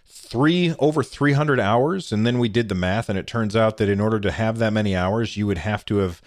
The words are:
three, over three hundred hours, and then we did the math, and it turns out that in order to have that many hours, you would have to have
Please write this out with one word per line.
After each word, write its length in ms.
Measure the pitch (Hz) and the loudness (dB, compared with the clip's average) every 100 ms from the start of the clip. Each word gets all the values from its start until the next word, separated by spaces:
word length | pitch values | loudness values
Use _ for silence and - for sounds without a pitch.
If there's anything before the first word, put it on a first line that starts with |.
| _ | _
three, 680 | - - 117 151 175 175 165 | -20 -8 0 2 2 0 2
over 240 | 147 151 | 0 2
three 300 | - - 143 | -2 0 2
hundred 280 | 139 151 127 | 2 2 2
hours, 500 | 101 117 143 190 - | 2 2 0 -2 -4
and 160 | 104 117 | 0 0
then 120 | 123 | 2
we 100 | 120 | 0
did 200 | 113 110 | 0 -2
the 60 | |
math, 340 | 92 90 104 113 | -2 0 -2 -2
and 100 | 95 | -4
it 80 | - | -4
turns 280 | 117 107 | -4 -2
out 220 | 110 110 - | 2 2 2
that 120 | 101 | 0
in 120 | 101 | 2
order 180 | 110 110 | 2 0
to 120 | 101 | -2
have 280 | 87 113 113 | -2 -2 0
that 140 | 110 | 0
many 240 | 110 107 92 | 0 0 0
hours, 400 | 92 110 113 101 | 0 0 -2 -2
you 100 | 104 | -2
would 120 | 95 | -2
have 260 | 104 104 - | -4 -6 -2
to 120 | 101 | 0
have 220 | 95 87 | 0 -4